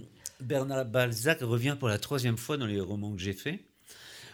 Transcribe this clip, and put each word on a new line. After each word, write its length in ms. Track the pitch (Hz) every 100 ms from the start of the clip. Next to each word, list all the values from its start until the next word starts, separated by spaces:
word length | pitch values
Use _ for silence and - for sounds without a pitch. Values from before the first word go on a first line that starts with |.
| - - - -
Bernard 420 | 127 143 135 135
Balzac 560 | 123 120 123 110 131 160
revient 360 | 120 117 131 143
pour 100 | 123
la 100 | 104
troisième 380 | - 143 123 113
fois 220 | - 151
dans 80 | 113
les 140 | 101
romans 320 | 92 104 104
que 100 | 101
j'ai 100 | 95
faits. 280 | 98 139 190 - _ - - - - -